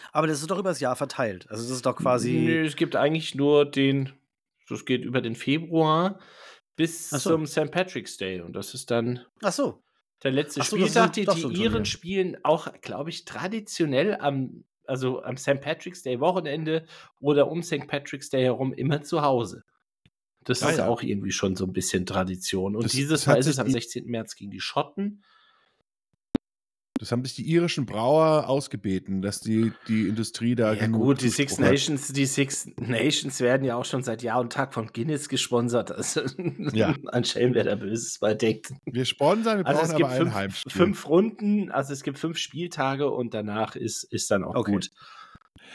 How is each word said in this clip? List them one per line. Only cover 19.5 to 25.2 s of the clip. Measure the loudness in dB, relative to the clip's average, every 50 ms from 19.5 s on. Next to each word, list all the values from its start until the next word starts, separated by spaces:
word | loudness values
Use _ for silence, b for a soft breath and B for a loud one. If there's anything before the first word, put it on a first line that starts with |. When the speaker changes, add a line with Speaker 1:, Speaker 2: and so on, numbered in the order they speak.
| -6 -12 -18 _ _ _ _ _ _ _ _ _ _ _ _ _ _ _ _
Speaker 2:
Das | -2 0 2
Speaker 3:
Ah, | 2 2
Speaker 2:
ist | 2 2
Speaker 3:
ja. | 2 2
Speaker 2:
auch | 0 0
irgendwie | 0 -2 -4 -2 -2 -4
schon | -2 0 0 0 0
so | 0 -2
ein | -4 -2
bisschen | -4 -2 0 0 0 0
Tradition. | 0 0 -2 0 -2 -4 -6 -6 -4 -2 -2 -2 -2 -2
Und | 0 0
Speaker 3:
Das, | 0
Speaker 2:
dieses | 0 0 2 2 2 2
Speaker 3:
das | 4 4
hat | 4
Speaker 2:
Mal | 6
ist | 4
Speaker 3:
sich | 2 2
Speaker 2:
es | 0
am | 0
Speaker 3:
die | 0 0
Speaker 2:
sechzehnten | -2 -4 -6 -8 -10 -8 -6
März | -6 -6 -6 -8 -12
gegen | -14 -14 -12
die | -10 -8
Schotten. | -10 -4 -2 -2 -4 -4 -4 -6 -6 -6 -6 b